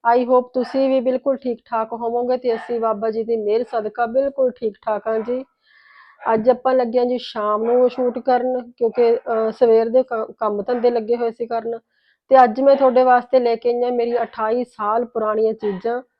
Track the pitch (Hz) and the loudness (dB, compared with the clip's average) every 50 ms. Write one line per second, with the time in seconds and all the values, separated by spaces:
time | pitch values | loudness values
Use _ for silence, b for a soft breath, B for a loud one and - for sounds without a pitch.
0 | - 233 240 254 247 233 254 247 247 247 _ 262 240 - - 269 269 262 262 269 | 2 2 2 2 2 2 2 0 0 0 _ -4 -4 -2 -2 -2 0 2 0 0
1 | 233 262 254 254 _ 277 269 262 - 254 233 233 _ _ 240 226 220 226 233 226 | 0 0 -2 -2 _ -2 -4 -2 -4 -6 -8 -8 _ _ -4 -4 -4 -4 -8 -6
2 | 240 233 233 240 247 247 247 247 254 247 226 226 - - 240 233 226 220 220 202 | -6 -4 -2 -2 -2 -2 -4 -2 -2 -2 -2 -2 -4 -6 -6 -2 -2 -2 -2 -2
3 | 220 226 214 226 220 226 233 226 208 208 214 226 247 - - 226 214 214 214 - | -4 -4 -4 -4 -4 -2 -4 -2 0 0 0 0 -2 -2 -6 -6 -6 -6 -4 -4
4 | 240 226 226 269 277 277 277 277 262 247 247 - 240 220 208 _ _ 226 214 202 | -4 0 0 -2 -2 -2 -2 0 -2 -2 -2 -4 -8 -8 -8 _ _ -4 -4 -4
5 | - 220 220 220 214 233 247 254 262 _ _ b b b b b b b b b | -4 -4 -4 -4 -4 -4 -6 -6 -8 _ _ b b b b b b b b b
6 | b b b b - - 220 226 214 254 247 247 _ 262 254 262 247 233 220 247 | b b b b -2 -2 -2 2 2 2 2 2 _ 0 0 0 0 0 0 0
7 | 240 247 254 233 - - - 226 208 214 214 214 220 233 240 247 254 247 240 - | 0 0 -2 -4 -6 -10 -8 -4 -2 -2 -2 -2 0 0 2 2 2 2 0 -2
8 | 254 247 233 254 233 - 247 247 240 254 254 247 240 240 _ _ 233 226 226 247 | -2 -2 -2 -4 0 0 0 0 0 -2 -4 -4 -6 -10 _ _ -4 -2 0 2
9 | 240 233 233 - _ - 233 220 220 220 220 - 262 226 226 226 226 233 226 254 | 2 2 2 0 _ -4 -2 -2 -2 -2 0 2 4 4 6 4 4 4 2 2
10 | 254 - 240 220 214 - - _ 226 208 208 202 196 - 247 240 226 247 240 233 | 2 2 -4 -6 -6 -8 -8 _ -4 -4 -4 -4 -4 -4 -4 0 0 0 0 0
11 | 220 214 240 233 240 233 226 _ 240 226 233 226 226 226 233 226 _ _ _ _ | -2 -2 -2 -2 -2 -6 -4 _ -8 -6 -6 -6 -6 -6 -10 -10 _ _ _ _
12 | _ _ _ _ _ _ 269 262 247 233 214 262 269 277 277 269 277 262 240 254 | _ _ _ _ _ _ 6 6 6 6 2 2 4 4 4 6 4 4 4 4
13 | 254 254 247 247 240 _ - 254 240 233 233 233 - 240 240 240 247 247 247 240 | 4 6 4 2 2 _ 0 2 2 2 -2 0 -2 -2 0 0 -2 -2 0 -2
14 | 233 240 240 240 233 233 - - 220 220 226 247 247 240 _ - 214 208 220 240 | -2 0 -2 -2 -4 -4 -6 -4 -4 -2 -2 -2 -4 _ _ -6 -2 0 0 0
15 | 247 233 _ 233 220 214 214 208 220 220 220 220 - 208 196 185 - 226 240 247 | -2 -2 _ -4 -2 -2 0 0 0 0 -2 -2 -4 -6 -6 -4 -4 -4 -6 -6
16 | 254 _ _ | -8 _ _